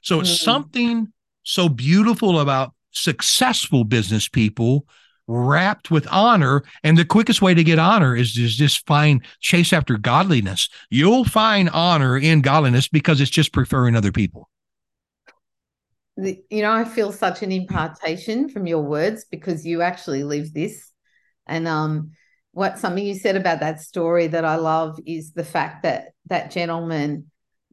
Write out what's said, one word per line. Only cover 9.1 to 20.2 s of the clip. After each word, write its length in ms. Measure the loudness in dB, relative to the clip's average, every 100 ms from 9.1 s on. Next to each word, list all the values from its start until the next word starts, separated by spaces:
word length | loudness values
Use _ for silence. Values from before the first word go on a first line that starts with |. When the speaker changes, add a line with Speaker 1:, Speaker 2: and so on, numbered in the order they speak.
| 2 -2 -10
Speaker 1:
chase 320 | 0 2 2
after 240 | 2 0 -2
godliness. 720 | 2 2 2 0 0 -4 -6 -8 -4
You'll 340 | 2 4 4
find 460 | 2 0 2 2 2
honor 480 | 2 2 2 2 2
in 240 | 2 4
godliness 460 | 4 4 4 2 2
because 320 | 0 2 2
it's 100 | 2
just 220 | 0 0
preferring 420 | 0 -2 0 2
other 160 | 2 0
people. 400 | 0 -2 -4 -20 _ _ _ _ _ _ _ _ _ _ _ _ _ _ _ _ -10
Speaker 2:
The, 220 | -8 -8 -8
you 140 | -4
know, 80 | 0
I 140 | 0
feel 260 | -2 -2 -4
such 320 | -2 -4 -4
an 80 | -4
impartation 1000 | -4 -4 -4 -6 -6 -8 -6 -6 -4 -4
from 200 | -6 -4
your 140 | -2
words 420 | -2 -2 -2 -4 -10
because 360 | -14 -8 -8 -6
you 160 | -4
actually 400 | -4 -4 -8 -6